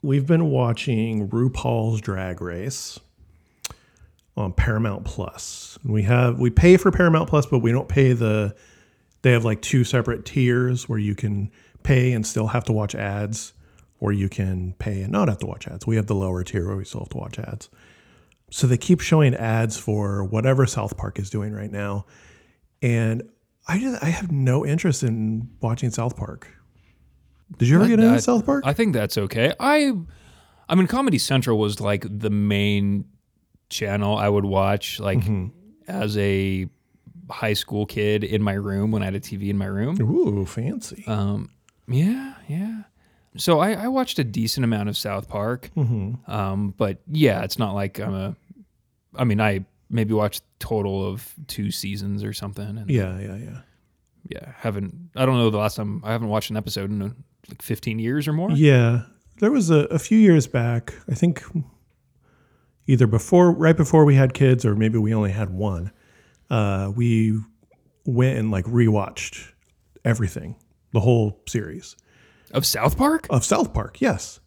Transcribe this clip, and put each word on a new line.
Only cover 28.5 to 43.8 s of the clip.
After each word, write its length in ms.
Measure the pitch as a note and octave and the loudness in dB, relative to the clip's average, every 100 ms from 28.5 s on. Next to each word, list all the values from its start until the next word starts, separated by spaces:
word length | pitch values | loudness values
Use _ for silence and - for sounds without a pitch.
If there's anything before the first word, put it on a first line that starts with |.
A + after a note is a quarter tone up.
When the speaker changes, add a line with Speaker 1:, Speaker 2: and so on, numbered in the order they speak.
| C#4 C4+ | 0 0
Speaker 2:
I 60 | |
think 200 | D3 A3+ | 0 0
that's 240 | B2+ G#2 - | 2 0 -2
okay. 360 | G2 A2+ C3 - | -2 0 0 2
I, 340 | C4 D4+ C#4+ G#3+ E3 - - - _ _ _ | 2 2 2 -2 -6 -16 -20 -20 _ _ _
I 60 | F3+ | 2
mean, 100 | F#3 | 2
Comedy 320 | A#3+ C4+ D3+ | 2 2 0
Central 400 | - C3+ C3 A2 | 2 0 2 0
was, 220 | G#2+ G2 | 0 -2
like, 260 | G#2 G#2 G2+ | -2 -2 -4
the 220 | G2+ G#2+ | -6 -2
main 760 | G#2 G#2 G2+ G2+ G2+ G2+ G2+ - _ _ _ _ _ _ | 0 2 2 2 0 0 -2 -6 _ _ _ _ _ _
channel 480 | - G#2 G2+ G2+ G#2 | -8 -4 -2 0 0
I 120 | G#2 | 2
would 160 | G#2 G2 | 2 2
watch, 540 | G2 G2 G2+ - - | 2 2 0 -4 -6
like, 200 | G2+ G2 | -2 -2
Speaker 1:
Mm-hmm. 280 | F#2 G2+ F#2 - - _ - | 0 -2 -4 -12 -20 _ -12
Speaker 2:
as 280 | F#2+ G#2+ G#2 | -6 -4 -2
a 500 | G2+ G2 G2 F#2+ F#2 _ _ _ - - - | 0 0 0 -2 -6 _ _ _ -20 -20 -18
high 220 | - A2 | -6 -2
school 340 | G#2+ - G#2 G#2 | -2 -4 -6 -4
kid 360 | - G#2 G#2+ | -2 0 0
in 200 | G#2 G#2+ | 0 -2
my 100 | G#2 | -2
room 380 | G2 G2+ G2 G#2+ | -2 -4 -2 -2
when 100 | A2 | -2
I 40 | F#2+ | -2
had 100 | G2 | -6
a 40 | |
T 160 | - F#2+ | -8 -8
V 120 | G2+ | -4
in 80 | G2+ | -4
my 80 | G2 | -4
room. 340 | G2 A#2+ F#3+ | -4 -4 -2
Speaker 1:
Ooh, 460 | A2+ A3+ F4 G2+ F#2 | 0 2 0 0 -4
fancy. 580 | - B2+ A#3 - - - | -6 -6 -8 -12 -16 -6
Speaker 2:
Um, 420 | G#2 G2+ G2+ - _ _ _ - | -4 -2 -4 -8 _ _ _ -4
yeah, 480 | B2+ F3+ B3+ C4+ - - | 0 0 -2 -6 -16 -10
yeah. 340 | D3+ G#3 A3 G3+ _ _ _ _ F#3 | -8 -6 -10 -16 _ _ _ _ -6
So 220 | - D#3+ | 2 2
I, 120 | F#3 | 2
I 160 | G3+ | -2